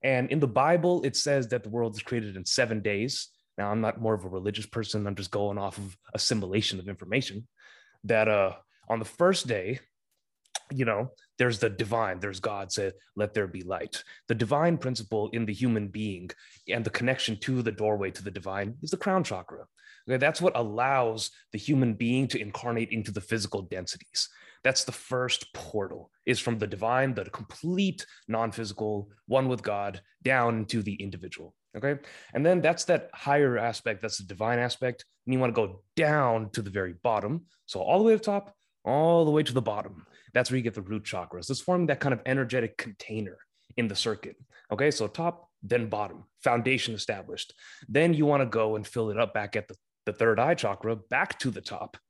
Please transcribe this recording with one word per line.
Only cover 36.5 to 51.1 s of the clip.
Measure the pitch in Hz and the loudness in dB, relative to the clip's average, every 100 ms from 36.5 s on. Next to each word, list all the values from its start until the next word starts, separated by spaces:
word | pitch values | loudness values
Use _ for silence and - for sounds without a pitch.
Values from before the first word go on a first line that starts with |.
to | - | -4
the | 98 | -4
very | 98 92 | -2 -4
bottom. | 87 123 110 101 165 - _ - | -2 2 2 0 -4 -6 _ -10
So | - | -4
all | - 170 | 2 6
the | |
way | 220 | 8
up | 214 | 6
top, | 214 202 202 _ _ _ | 4 -2 -4 _ _ _
all | - 135 165 170 156 | 0 4 6 6 6
the | |
way | 151 | 4
to | 151 | 2
the | 123 | 0
bottom. | 113 104 - 87 - - - | 0 -4 -6 -12 -20 -20 0
That's | 120 127 | 2 4
where | 131 | 2
you | |
get | 117 | 0
the | 107 | -4
root | 92 107 | -6 -6
chakras. | 104 92 87 90 85 | -4 -6 -6 -10 -6
That's | 135 | -4
forming | - 180 165 | 0 2 2
that | 135 | 2
kind | 143 | 2
of | 123 - | 0 0
energetic | 135 123 127 113 - | 0 0 0 -2 -4
container | 117 98 - 107 101 - - _ _ - | -10 -12 -8 -6 -6 -10 -20 _ _ -4
in | 117 | -2
the | 98 | 0
circuit. | 117 104 - - - - _ | -2 -4 -8 -16 -20 -20 _
Okay. | 104 143 | 2 2
So | 139 107 | 2 -4
top, | - 170 170 - _ | -2 -2 -4 -18 _
then | 98 120 110 | -2 0 0
bottom, | 104 101 - - _ | -2 -4 -8 -20 _
foundation | - 117 113 131 - | 0 2 2 0 -2
established. | 107 - 104 95 - - - - - - | -6 -6 -6 -8 -10 -10 -14 -20 -20 0
Then | 117 170 | 4 4
you | 156 147 | 6 6
wanna | 143 127 | 4 4
go | 113 110 107 | 2 2 0
and | 104 | -4
fill | 123 110 | -2 -2
it | 104 | 0
up | 110 | 0
back | 107 101 110 | 0 -2 -4
at | 101 | -6
the, | 95 _ _ - | -16 _ _ -8
the | |
third | 98 113 107 | 2 4 6
eye | 120 175 | 4 4
chakra, | 110 98 110 113 | 0 -2 -2 -4
back | - | -2